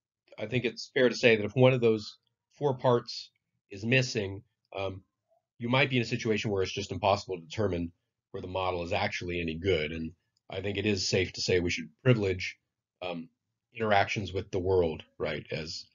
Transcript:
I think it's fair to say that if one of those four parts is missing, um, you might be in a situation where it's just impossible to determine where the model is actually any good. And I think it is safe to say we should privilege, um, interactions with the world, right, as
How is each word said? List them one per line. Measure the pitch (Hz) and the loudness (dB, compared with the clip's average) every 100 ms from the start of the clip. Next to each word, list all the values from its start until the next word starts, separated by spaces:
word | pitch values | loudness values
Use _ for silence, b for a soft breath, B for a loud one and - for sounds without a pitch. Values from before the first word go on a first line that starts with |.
| _ _ _ - | _ _ _ -12
I | 110 | -4
think | 123 | -2
it's | 117 110 - | -2 -4 -6
fair | 139 123 | 2 2
to | |
say | 110 127 110 | 4 4 4
that | |
if | 104 | 2
one | 127 127 | 6 6
of | 131 | 6
those | 117 110 107 - _ _ _ - | 4 2 -2 -14 _ _ _ -4
four | 147 127 | -2 0
parts | 131 120 120 - - _ _ _ _ | 2 2 0 -12 -16 _ _ _ _
is | 101 | -8
missing, | 113 131 127 117 98 98 - _ _ 95 | 2 2 2 -2 -4 -6 -16 _ _ -6
um, | 98 92 - _ _ _ _ - | -6 -6 -14 _ _ _ _ -10
you | 117 | 0
might | 131 139 | 2 4
be | 127 | 2
in | |
a | 113 | 0
situation | 123 117 104 113 | -2 0 -2 0
where | 101 | 0
it's | 92 | -2
just | - 98 | -4 -6
impossible | 92 101 98 - 92 | -2 2 2 0 -10
to | |
determine | 80 - 101 87 85 - _ _ _ | -8 -4 -2 -2 -6 -10 _ _ _
where | 98 | -14
the | 92 | -8
model | 92 92 90 | -4 -2 -2
is | 85 | -2
actually | 95 101 - 87 87 | -2 -2 -4 -6 -4
any | 82 | -4
good. | 80 98 85 76 | -2 0 0 0
And | 82 82 - _ _ - | -6 -8 -12 _ _ -12
I | 95 | -8
think | 98 98 | -6 -2
it | 101 | 0
is | 101 - | 0 0
safe | 104 90 | 0 -2
to | - | -4
say | - 92 | 0 2
we | 87 | 2
should | - - _ | -2 -8 _
privilege, | 131 113 101 92 - - _ _ _ _ | 2 2 0 -2 -6 -12 _ _ _ _
um, | 90 85 82 _ _ _ _ | -8 -8 -10 _ _ _ _
interactions | 120 110 101 101 - 98 | -4 2 4 4 0 -4
with | 95 - | -6 -4
the | 98 | -2
world, | 90 92 85 80 - - | 2 4 4 0 -10 -8
right, | 82 76 - | -6 -6 -6
as | 76 78 - - | -8 -6 -10 -14